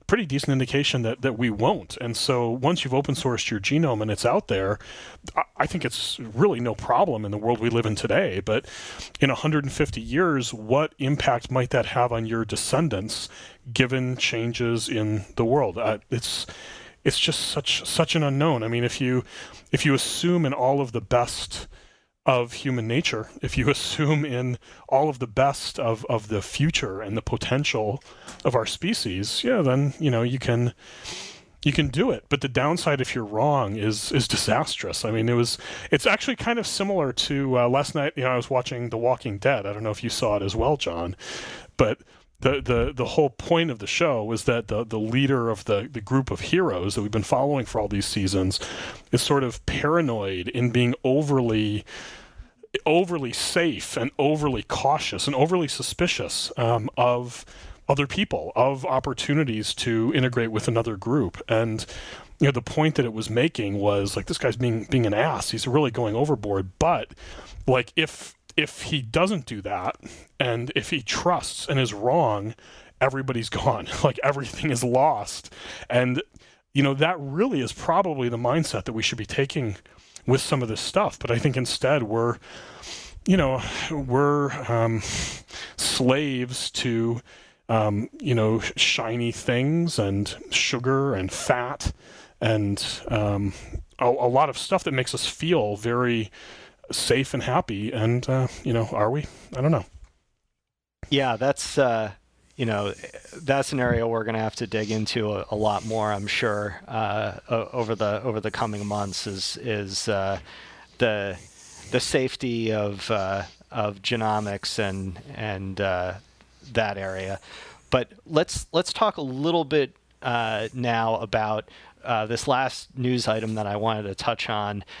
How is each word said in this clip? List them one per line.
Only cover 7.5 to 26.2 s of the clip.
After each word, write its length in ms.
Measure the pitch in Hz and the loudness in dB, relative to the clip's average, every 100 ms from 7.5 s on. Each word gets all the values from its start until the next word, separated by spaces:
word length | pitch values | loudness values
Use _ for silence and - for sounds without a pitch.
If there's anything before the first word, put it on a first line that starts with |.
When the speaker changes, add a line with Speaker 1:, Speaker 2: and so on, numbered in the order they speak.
| 117 | 2
Speaker 1:
we 100 | 117 | 4
live 160 | 117 110 | 2 2
in 80 | |
today. 460 | 104 - 117 185 95 | 0 2 2 2 0
But 220 | 98 110 - - - - - - | 0 0 -2 -12 -14 -14 -14 0
in 100 | 139 | 2
a 60 | 123 | 2
hundred 260 | 156 156 | 2 2
and 100 | 139 | 0
fifty 280 | - 147 - | -2 -2 -2
years, 520 | 113 135 180 139 117 | -2 2 2 2 -2
what 400 | 113 107 135 156 - | -6 2 2 2 -2
impact 540 | 135 143 - 120 - | 0 2 2 0 0
might 180 | 131 123 | 0 2
that 160 | 127 110 | 0 0
have 240 | 127 123 | 0 2
on 160 | 117 113 | 0 -2
your 180 | 113 | -2
descendants 840 | 113 104 - 131 165 101 107 - - - - - - | -2 -4 0 2 2 0 -4 -8 -10 -14 -20 -18 -6
given 440 | 117 127 131 127 127 | 0 2 2 -2 -2
changes 720 | - 117 117 117 120 117 113 | -2 0 -2 0 0 0 0
in 360 | 117 107 107 98 - | -2 0 -2 -4 -2
the 80 | |
world? 340 | 117 143 113 87 | 2 4 2 0
Uh, 200 | 110 107 - | -2 -2 -4
it's, 360 | 117 - - - - - - - - | -4 -4 -6 -8 -14 -18 -18 -20 -2
it's 160 | - - | 0 0
just 200 | - - | 0 -2
such, 460 | - 156 - - - | -4 -4 -2 -2 0
such 300 | - 160 165 | 0 2 2
an 80 | |
unknown. 400 | 147 135 160 127 | 2 2 2 2
I 40 | 110 | 0
mean, 140 | 120 | 0
if 180 | 120 - | 0 0
you, 220 | 127 127 - - - - - | 2 2 -2 -12 -16 -18 -2
if 160 | - 151 | 0 4
you 80 | |
assume 500 | 135 - - 170 175 | 2 2 0 2 2
in 80 | 147 | 2
all 280 | 139 123 139 | 2 2 2
of 100 | 131 | 0
the 100 | 113 | -4
best 680 | 101 120 120 - - - - - - _ _ _ - | 2 2 2 -4 -8 -10 -12 -18 -20 _ _ _ 2
of 260 | 127 120 | 2 0
human 360 | - 139 123 110 | -4 -2 -2 0
nature, 400 | 123 - 113 110 - | 0 0 -2 -6 -8
if 160 | 135 - | -4 0
you 100 | 123 | 2
<laughs> 60 | 139 | 2
assume 480 | - - 147 151 | -2 0 2 2
in 340 | 151 123 127 123 - - - | 0 -2 -2 -4 -8 -20 0
all 200 | 135 151 | 2 4
of 100 | 127 | 0
the 80 | 123 | -2
best 520 | 107 139 135 - - | 2 2 2 -6 -2
of, 280 | 117 110 - | 0 0 0
of 220 | 113 | -2